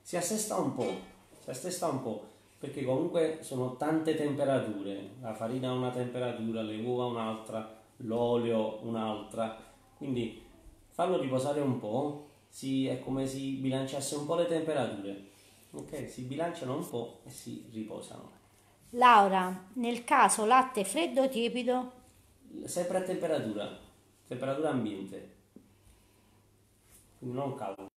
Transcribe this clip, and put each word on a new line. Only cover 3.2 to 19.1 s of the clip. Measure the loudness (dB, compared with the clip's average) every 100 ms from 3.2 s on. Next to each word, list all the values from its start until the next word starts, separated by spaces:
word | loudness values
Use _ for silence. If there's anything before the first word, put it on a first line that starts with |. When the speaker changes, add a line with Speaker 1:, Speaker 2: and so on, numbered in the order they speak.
| 2 0
Speaker 1:
sono | -6 -2 -2 0
tante | 2 2 2 0
temperature, | 0 2 2 2 0 -4 -6 -8 -10 -10
la | -10 -4
farina | -4 -2 -2
ha |
una | 0 -2
temperatura, | -2 -4 -2 -4 -2 -2 -2
le | -4 -4
uova | -2 0 0
un'altra, | -2 -4 -6 -6 -8 -8 -14 -20 -10
l'olio | -2 2 4 4 4 2 2 -2
un'altra, | -6 -2 -2 -4 -6 -4 -4 -4 -18 -20 -20 -12
quindi | -4 -2 -2 -6 -18 -20 -20 -20 -12
fallo | 0 2 2
riposare | 2 0 2 2
un | 2 0
po', | 0 0 -2 -6 -14 -20 _
si, | -8 -2 0 2
è | -2
come | -2 -2 -2
si | -2 -4 -2
bilanciasse | 0 0 -2 -4 -4 -4
un | 0
po' |
le | 2 2
temperature, | 2 2 0 0 -2 -8 -10 -14 -20 -20 -20 -16
ok? | -14 -10 -8 -8
Si | -8
bilanciano | -8 -2 -2 -2 -4 -4
un | -2
po' | -4 -6 -12
e | -18
si | -14 -12 -12 -10
riposano. | -10 -8 -8 -12 -16 -18 -20 -20 -20 -20 _ -10
Speaker 2:
Laura, | 8 10